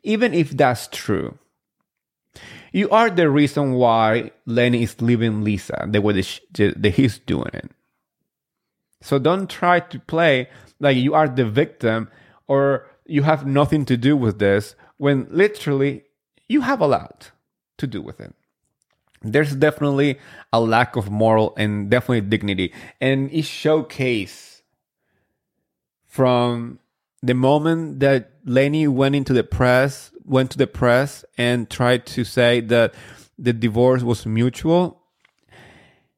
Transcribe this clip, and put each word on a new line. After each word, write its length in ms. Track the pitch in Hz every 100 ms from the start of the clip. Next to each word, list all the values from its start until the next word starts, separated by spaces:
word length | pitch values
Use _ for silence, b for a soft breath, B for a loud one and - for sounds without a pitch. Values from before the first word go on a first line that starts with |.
even 280 | - 214 240
if 180 | 165 151
that's 380 | 139 139 120 -
true, 480 | - - 95 65 - _ _ _ _ _ _ _ _ _ B B B B
you 160 | 185 202
are 220 | 214 226
the 180 | 175 160
reason 460 | 143 143 147 139
why 560 | 127 123 113 110 113 113 - -
Lenny 360 | 117 123 120
is 180 | 117 -
leaving 420 | 117 120 113 107
Lisa 420 | 107 104 - - -
the 140 | 104
way 140 | 104
that, 100 | 101
she, 160 | 98 - -
that 400 | - 101 - 104
he's 240 | 92 123 -
doing 320 | - 73 -
it. 180 | - - - _ _ _ _ _ _ _ _ _ _ _ _
So 160 | - 139
don't 320 | 139 185 190
try 300 | - 175 175
to 180 | 170 -
play 500 | - 160 165 131 123 B B _
like 160 | 139 131
you 180 | 131
are 140 | 156 151
the 160 | 127
victim 640 | 117 107 - - 117 110 110 b b b -
or 420 | 139 139 135 - _ -
you 160 | 151
have 240 | 147 156 139
nothing 380 | 139 143 156 135
to 100 | 123
do 200 | 123 147
with 220 | 117 104
this 380 | 101 98 107 - b -
when 300 | 143 139 -
literally 720 | 156 208 208 - 139 139 135 - _ _ _ -
you 140 | 294
have 180 | 247 269
a 60 | 156
lot 460 | 113 - - - _ _ _ _ -
to 80 | 143
do 140 | 107
with 200 | - -
it. 140 | - - _ _ _ _ _ _ _ _
There's 340 | 107 123 147 139
definitely 600 | 151 151 147 139 143 131 B B B
a 80 | 117
lack 340 | 113 113 123
of 160 | 123 101
moral 440 | 107 110 110 110 -
and 340 | 107 104 101
definitely 300 | 123 127 120
dignity. 500 | 98 107 101 95 92 B B B
And 300 | 131 135 139
it 100 | 160
showcased 1200 | 147 - 151 156 151 - 131 117 92 - - - _ _ _ _ _ _ _ _ _ _ _ _ _ _ _
from 720 | - 127 123 120 120 117 123 _ _ _ _
the 140 | 123
moment 640 | 123 131 151 156 165 160 135
that 300 | 139 135 110 _
Lenny 420 | - 123 139 156 151
went 300 | 127 135 139
into 160 | 135
the 100 | 127
press, 720 | 107 - 123 127 139 - - -
went 280 | - 131 131
to 60 | -
the 100 | 135
press 560 | - 123 120 139 - - -
and 320 | 120 123 113
tried 380 | - 123 123 -
to 160 | -
say 380 | 113 - 120 120
that 340 | 113 120 113 B B B B -
the 160 | 123
divorce 500 | 117 117 107 127 127
was 220 | 120 113
mutual, 800 | 107 110 123 120 156 175 180 - _ _ _ _ _ b b b b b b